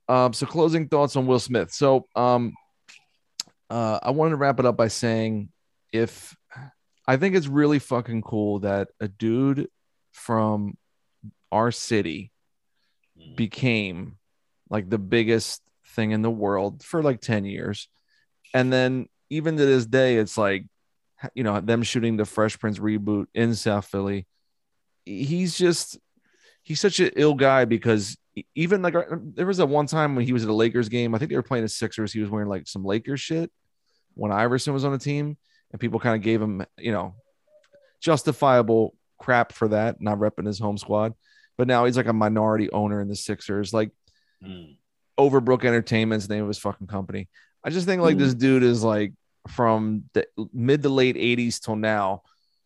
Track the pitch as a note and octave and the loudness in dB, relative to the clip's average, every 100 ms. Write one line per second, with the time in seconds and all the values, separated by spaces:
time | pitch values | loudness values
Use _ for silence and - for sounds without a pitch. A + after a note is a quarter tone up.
0 | - B2+ B2+ A#2 C#3 E3 E3 D#3+ D#3 D3+ | 0 4 4 0 -4 0 2 2 0 2
1 | C#3+ C#3 C3 B2+ - A#2+ E2+ - C#3 C3 | 2 0 2 2 2 -2 -2 2 4 4
2 | - - B2 B2 A#2+ - _ _ _ - | 2 0 2 2 0 -8 _ _ _ -20
3 | _ _ _ - - _ - A#2 A2+ G#2+ | _ _ _ -18 -18 _ -8 -4 -2 -2
4 | - C#3 D#3+ D3+ C#3 B2+ B2+ G#2+ A2+ - | -2 0 2 2 2 2 2 4 2 0
5 | A#2+ A2+ A2 G#2+ G#2 _ _ _ _ A2+ | -2 0 0 -4 -6 _ _ _ _ -2
6 | A2+ - - - _ - C3+ _ _ _ | -2 -4 -20 -20 _ -20 -20 _ _ _
7 | - C3 F#3+ F#3+ C#3+ C#3 D3 D3 - B2 | 0 2 2 0 0 2 4 2 0 -4
8 | A#2+ A2+ G#2+ A2 G#2 G2+ G2+ G2 G2 - | -4 -6 -4 -2 -2 -2 -2 -2 -4 -8
9 | G#2+ G2 A2+ A#2 C3+ C#3 - _ _ _ | -10 -4 -2 2 2 0 -4 _ _ _
10 | _ - - A2+ A2 G#2+ G2+ - _ _ | _ -14 -2 0 2 0 -4 -10 _ _
11 | _ _ G#2+ - - G2+ A#2 - - A2 | _ _ -20 -20 -4 0 0 -2 -2 -2
12 | F2+ D#2 - _ _ _ _ _ _ _ | -2 -6 -12 _ _ _ _ _ _ _
13 | _ _ - - A2+ - C3 A2+ G2+ F2 | _ _ -14 -6 -6 -2 0 0 -2 -8
14 | G2 - _ _ _ _ - G#2+ F#2 G#2+ | -12 -16 _ _ _ _ -8 -6 -2 -4
15 | F#2+ A#2 A2 A2+ - - _ _ _ - | 0 0 2 0 -2 -12 _ _ _ -4
16 | A2 G#2+ A2+ A2+ G2+ G2+ G2+ D3 - E3+ | -2 0 -2 -2 -2 -2 -4 -8 -8 -2
17 | D3 B2 - G#2+ G2 G2 E2 G#2 - _ | 0 -2 -2 -2 -2 -8 -8 -8 -12 _
18 | _ _ _ _ _ C3 B2+ C3 B2+ C3 | _ _ _ _ _ 0 2 2 2 -2
19 | - _ - D3+ D#3 D#3 C#3+ C3 A2 C3 | -8 _ -8 -4 -2 2 4 4 4 2
20 | C3 A#2+ G#2+ - G2+ G2 - _ _ _ | 4 2 0 0 0 -2 -6 _ _ _
21 | _ _ C3 - A2+ G#2 G2+ A#2 A2+ B2+ | _ _ -12 -4 -2 -2 0 0 0 0
22 | A#2 A2 G#2+ - A2 - A2 G2 G#2+ G#2+ | 0 0 -2 0 -2 0 -6 -4 -2 -2
23 | G2+ G#2 - - A#2 A2 A2+ G2+ - G2 | -2 -2 -2 -2 -2 0 -2 -2 -2 -4
24 | G2 G2+ F#2+ _ _ _ _ _ _ _ | -4 -6 -8 _ _ _ _ _ _ _
25 | - G2 C3+ F3 F#3 D#3+ F3+ E3 - - | -14 -8 -4 -2 -2 0 2 2 -4 -14
26 | _ _ _ _ _ _ - D#3 G3+ F3+ | _ _ _ _ _ _ -10 0 0 2
27 | F3+ - D3+ C#3 C3+ C3+ A#2+ A2 A#2 A2 | 0 4 4 6 4 4 4 2 2 2
28 | G2+ - _ - - - E3+ G3+ F3+ E3+ | 0 -10 _ -16 -10 -4 0 0 0 -2
29 | - E3 D#3 - F3+ F#3 D3+ D3 D3 D#3+ | -4 -8 -10 -6 -2 0 2 2 0 0
30 | D3+ C3+ A#2+ B2 A2 A2 A#2 A#2 A2 A#2+ | 0 0 0 0 2 2 2 2 -2 -2
31 | A#2 A2+ D#3 C#3 A#2+ B2+ A2 - A2 - | 0 -2 -2 -4 -2 -2 -4 -6 -8 -6
32 | A2 A2 G#2 G#2+ G#2 F#2+ D2 G2+ F#2+ G#2+ | -6 -4 -4 -4 -4 -6 -8 -8 -4 -4
33 | A2+ C#3 - D#3+ E3+ _ _ _ _ _ | -4 -8 -6 -6 -6 _ _ _ _ _
34 | _ - G#2 G2+ A#2 B2+ D3 C#3 C#3 C3+ | _ -8 -4 0 0 0 -2 -2 -2 -4
35 | C#3+ C#3+ D3 D3+ _ _ _ A2 A#2 A2+ | -4 -4 -4 -8 _ _ _ -6 -4 -2
36 | B2 A2 G#2 A2+ G#2+ F#2+ - - G#2 G2+ | 0 0 2 0 0 -4 -8 -10 -6 -4
37 | F#2+ G2 _ _ _ _ _ _ _ _ | -6 -12 _ _ _ _ _ _ _ _
38 | D#3+ D3+ - C3+ C#3 B2+ A2+ A2+ A2 _ | 0 0 0 0 4 4 4 2 2 _
39 | _ _ - B2 A#2+ - A2 G#2 A2+ - | _ _ 0 2 2 0 0 0 0 -2
40 | G#2+ G#2 G#2+ - G2+ G2+ G#2+ G2+ - G#2 | -4 0 -2 -2 -6 -4 -4 -6 -2 -2
41 | A2 A2+ _ _ _ - B2 B2 B2 B2 | -2 -6 _ _ _ -4 0 2 2 2
42 | A2+ A2 G#2+ A2 A2 A2 G#2 G#2 G#2 G#2 | 0 2 2 2 0 0 0 -2 -2 -2
43 | G2+ G2+ - G#2 - G2+ G2 A2 G#2+ - | -4 -8 -8 -8 -6 -6 -2 -2 -2 -6
44 | _ _ _ _ F#2+ F2+ D#2+ C#2 _ _ | _ _ _ _ -18 -18 -18 _ _ _
45 | _ - C#3 C3+ A#2+ B2+ B2+ A#2 A2+ A2+ | _ 2 4 6 4 2 4 0 2 0
46 | A2 A2 G2 G#2 G#2 G#2 G#2 G2 F#2 G2+ | 2 0 -2 -4 -4 -4 -6 -8 -8 -8
47 | F#2+ G2 F#2+ _ _ _ D3+ E3+ F3+ F#3 | -8 -10 -12 _ _ _ -6 -4 0 2
48 | E3+ C#3+ C#3 B2 C3+ C3 B2 A#2+ A2 G#2+ | 4 4 2 2 4 6 4 4 2 0
49 | G#2 - _ _ - - A#2 A2 A2 G#2+ | -2 -8 _ _ -10 0 2 2 0 -4
50 | - - - - A2 C3 A#2+ D3 C#3+ C3+ | -2 -2 -2 -6 -10 -4 2 2 2 2
51 | B2+ A#2+ A2+ A#2+ A#2+ A2 - G#2+ G#2+ G#2+ | 2 2 0 0 -2 -4 -6 -2 0 0
52 | G2 G2 _ _ _ _ | 0 -4 _ _ _ _